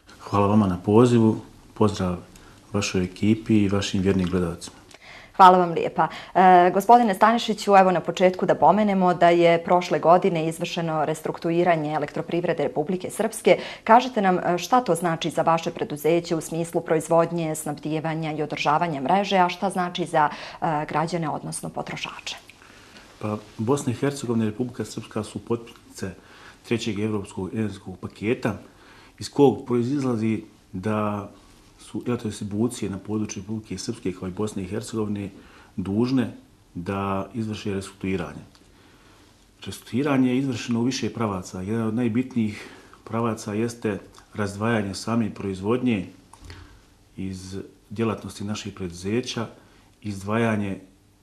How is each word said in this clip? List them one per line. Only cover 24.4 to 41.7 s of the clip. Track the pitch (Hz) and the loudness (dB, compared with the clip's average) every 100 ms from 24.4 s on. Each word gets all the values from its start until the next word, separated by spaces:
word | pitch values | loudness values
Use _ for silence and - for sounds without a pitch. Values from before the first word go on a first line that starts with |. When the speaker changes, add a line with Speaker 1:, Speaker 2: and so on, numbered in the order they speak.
Speaker 1:
i | 110 | 0
Republika | 104 123 - | -2 -6 -6
Srpska | 110 - 113 113 | -10 -10 -10 -8
su | 104 104 | -8 -8
potpisnice | - 117 - - - - 98 87 - - - - - | -4 -4 -6 -20 -20 -12 -12 -12 -20 -20 -20 -14 -6
trećeg | 117 117 101 | -4 -2 -4
evropskog | 110 107 98 - 92 | -4 -4 -6 -8 -8
energetskog | 113 107 95 - 92 | -4 -6 -6 -14 -14
paketa, | 101 - 101 131 123 95 - - - - - - | -14 -6 -4 -2 -2 -6 -10 -20 -20 -20 -20 -16
iz | 107 | -6
kog | - 139 101 - | 4 4 4 0
proizlazi | 120 120 143 131 117 110 107 - _ _ | -2 0 -2 -2 -2 -2 -2 -6 _ _
da | 95 101 107 107 104 101 - - - - - | -8 -4 -2 -2 -4 -10 -16 -20 -20 -20 -20
su | - 107 - | -14 -10 -6
elektrodistribucije | 120 107 98 104 101 120 120 101 | -4 -6 -8 -6 -2 -2 -2 -8
na | 95 | -8
području | - 107 104 104 | -6 -6 -6 -8
Republike | 95 110 107 98 | -10 -10 -10 -10
Srpske | - 110 92 | -10 -8 -8
kao | 90 92 | -8 -8
i | |
Bosne | 90 104 101 | -6 -6 -6
i | 90 | -8
Hercegovine | 107 117 113 107 101 101 - - - - - | -8 -8 -6 -4 -6 -8 -12 -20 -20 -16 -8
dužne | 92 101 123 131 107 - - _ _ | -4 0 2 0 -2 -6 -20 _ _
da | 92 87 98 98 98 95 | -12 -6 -4 -2 -4 -6
izvrše | 113 110 104 107 | -6 -6 -6 -6
restrukturiranje. | 98 95 - 95 95 76 - - - _ _ - - - - - _ _ _ | -6 -8 -8 -4 -4 -6 -12 -18 -20 _ _ -20 -20 -20 -20 -20 _ _ _
Restrukturiranje | - 95 - 117 147 131 127 | -16 -16 -6 -2 0 2 4
je | 123 | 2
izvršeno | 139 113 - 117 | 0 -4 -2 0
u | |
više | 120 131 107 | 0 -2 -4
pravaca. | - 110 95 90 92 | -2 -2 -4 -6 -10
Jedan | 92 | -6